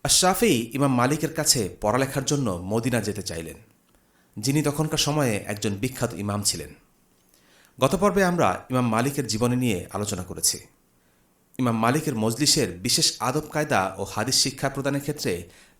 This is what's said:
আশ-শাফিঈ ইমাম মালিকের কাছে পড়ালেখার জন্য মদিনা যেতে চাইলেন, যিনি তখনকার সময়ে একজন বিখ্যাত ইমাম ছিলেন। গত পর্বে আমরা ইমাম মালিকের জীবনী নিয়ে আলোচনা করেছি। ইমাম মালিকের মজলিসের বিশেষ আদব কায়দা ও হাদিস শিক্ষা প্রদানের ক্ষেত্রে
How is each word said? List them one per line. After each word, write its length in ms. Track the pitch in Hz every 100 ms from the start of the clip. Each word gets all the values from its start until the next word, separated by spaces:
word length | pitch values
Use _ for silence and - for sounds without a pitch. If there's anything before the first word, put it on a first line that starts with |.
আশ-শাফিঈ 680 | 139 - 185 190 233 127 117
ইমাম 220 | 135 139
মালিকের 380 | 123 127 151 151
কাছে 440 | 156 147 131 92 -
পড়ালেখার 440 | 104 123 135 143
জন্য 360 | 131 143 120 87
মদিনা 380 | 92 110 123 120
যেতে 200 | 104 98
চাইলেন, 360 | 92 85 80 73 - _ _ _ _ _ _ -
যিনি 220 | 131 147
তখনকার 360 | 147 143 156 147
সময়ে 380 | 147 151 131
একজন 380 | 101 - 104 110
বিখ্যাত 400 | 98 127 - 120
ইমাম 280 | 82 101 101
ছিলেন। 320 | 101 85 71 - _ _ _ _ _ _ _ _ _ -
গত 160 | 135
পর্বে 280 | 185 202 185
আমরা 420 | 185 175 110 90 -
ইমাম 180 | 127 120
মালিকের 400 | 110 135 139 120
জীবনী 280 | 107 120
নিয়ে 320 | 123 123 90 90
আলোচনা 320 | 95 104 95
করেছি। 360 | 87 82 - - - _ _ _ _ _ _ _ _ -
ইমাম 180 | 123 113
মালিকের 380 | 113 147 151
মজলিসের 600 | 113 110 117 143 - 104 87
বিশেষ 380 | 113 165 156 -
আদব 200 | 113 147
কায়দা 560 | 151 151 156 113 95 95
ও 60 |
হাদিস 320 | 98 - 117
শিক্ষা 340 | 131 139 - 139
প্রদানের 320 | 139 139 143
ক্ষেত্রে 480 | 143 143 123 87 87 - -